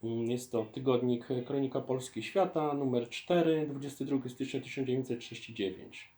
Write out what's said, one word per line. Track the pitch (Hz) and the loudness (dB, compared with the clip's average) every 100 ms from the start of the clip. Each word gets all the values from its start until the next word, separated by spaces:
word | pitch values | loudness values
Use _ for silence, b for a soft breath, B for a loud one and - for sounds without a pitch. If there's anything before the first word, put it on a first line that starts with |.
mm, | 117 117 117 | -2 -2 0
jest | 123 - | 0 0
to | 120 | -2
tygodnik | 113 - 131 123 123 120 - 127 123 | -2 -2 2 4 4 0 0 -4 0
Kronika | 139 135 135 | 0 0 -2
Polski | 131 131 127 - | -2 -2 -2 -6
Świata, | - 196 180 170 151 | -2 2 2 2 0
numer | 143 139 123 117 | 0 2 2 0
cztery, | - - 175 160 156 151 | -8 2 4 6 4 2
dwudziesty | 139 139 - | -4 -6 -6
drugi | 135 139 127 | 0 0 0
stycznia | 123 131 135 | -6 -4 -4
tysiąc | - - 131 | -6 -4 0
dziewięćset | 127 127 120 | 0 0 -4
trzydzieści | - 113 - | -6 -12 -12
dziewięć. | 113 95 92 - - - | -2 -2 -2 -12 -18 -20